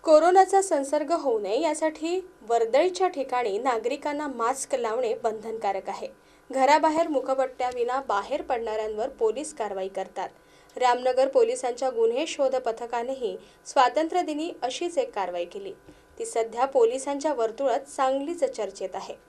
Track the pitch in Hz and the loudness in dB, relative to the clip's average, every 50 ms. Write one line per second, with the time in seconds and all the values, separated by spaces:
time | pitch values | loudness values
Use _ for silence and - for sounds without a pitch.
0 | - 330 311 302 320 349 370 381 381 381 381 392 381 381 330 285 269 277 - 302 | 6 8 8 8 8 8 8 8 6 8 4 2 4 4 0 0 0 0 -2 -2
1 | 302 285 339 330 285 277 233 214 208 185 208 262 330 320 302 311 320 320 311 - | 0 0 -2 0 0 0 0 0 0 0 0 0 0 0 0 0 -2 -2 -2 -2
2 | 302 330 349 370 359 - - - 226 214 233 233 226 226 226 269 330 370 359 - | -4 -2 -2 -4 -4 -8 -20 -20 -4 0 2 2 2 4 4 4 4 4 2 0
3 | 381 359 359 285 262 262 254 247 247 214 190 208 247 269 240 220 214 240 277 285 | 0 0 0 -2 -4 -2 -2 -2 0 0 -2 0 0 0 0 0 0 -2 -4 -2
4 | - 302 294 285 302 294 262 233 226 233 262 254 - - - 262 233 220 220 247 | -4 -6 -4 -4 -6 -6 -4 -2 -2 -2 -2 -2 -4 -4 -4 -2 -2 -2 -2 -2
5 | 254 220 226 233 - 226 220 220 208 226 220 220 - 202 190 190 190 - 196 - | -2 -2 -4 -2 -2 -4 -4 -4 -8 -8 -8 -4 -4 -2 -2 -2 -6 -8 -10 -10
6 | - - - _ _ _ _ _ _ _ 262 262 262 269 294 311 302 320 302 320 | -10 -14 -14 _ _ _ _ _ _ _ 0 2 4 6 6 6 4 2 2 2
7 | 339 330 302 262 - 262 262 262 262 262 - - 254 247 247 247 233 240 247 240 | 0 2 0 -2 0 0 0 0 0 -2 -2 -6 -6 -6 -2 -2 -2 -2 -2 -4
8 | - - 208 196 196 196 254 247 - - 269 233 233 226 214 220 214 214 214 208 | -2 0 -2 -2 -2 -2 -6 -6 -2 -2 -4 -4 -2 -4 -4 -4 -4 -4 -4 -4
9 | 226 269 269 - 233 220 214 254 302 302 - - 226 202 196 190 190 190 196 196 | -6 -6 -2 0 0 0 0 -2 -8 -10 -8 -8 -6 -6 -4 -6 -6 -6 -6 -6
10 | 190 190 - 202 185 - - - _ _ - - - _ - - 247 247 247 247 | -8 -6 -8 -8 -8 -8 -10 -18 _ _ -20 -20 -20 _ -4 2 4 4 4 4
11 | 254 254 254 254 262 269 269 262 226 226 254 254 - 240 240 247 269 262 254 226 | 2 0 4 4 2 4 6 4 4 4 2 -2 -4 -6 -4 -2 -4 -2 0 2
12 | 226 226 233 254 320 320 - - 277 262 262 254 254 233 226 226 240 233 - 240 | 2 2 2 0 -2 -4 0 0 0 0 0 0 -2 -2 -4 -4 -6 -6 -4 -4
13 | 233 254 269 262 247 202 185 - - - - _ _ - - 285 254 247 - 302 | -4 -4 -6 -4 -4 -6 -6 -8 -14 -20 -20 _ _ 0 4 4 4 4 4 0
14 | 320 320 349 359 349 - 302 294 320 339 330 - - 254 262 - 349 349 339 285 | -2 0 0 -2 0 0 -4 -6 -6 -6 -6 -6 -6 -6 -4 -4 -6 -2 -2 -2
15 | 240 233 - 214 190 180 180 175 175 175 - 202 196 190 196 - _ - - - | -2 -2 -2 -4 -4 -4 -4 -6 -6 -6 -8 -12 -12 -12 -14 -16 _ -20 -20 -20
16 | _ _ - - 226 - - 240 226 226 208 233 254 269 - 269 233 226 247 269 | _ _ -12 -12 -10 -4 -2 -2 -2 -2 0 0 0 2 4 4 4 4 4 0
17 | 262 285 285 285 285 311 294 240 226 220 214 - 277 269 233 277 277 - - - | -4 -4 -4 -2 -2 -2 0 0 -2 -2 -2 -2 0 0 0 0 -4 -6 -2 0
18 | 269 262 269 277 277 294 349 339 277 - - - 214 196 196 - 196 190 185 190 | 0 0 0 0 -2 -4 -2 -2 -2 -2 -2 -6 -8 -8 -6 -10 -10 -8 -8 -10
19 | 190 - - - _ | -10 -12 -16 -18 _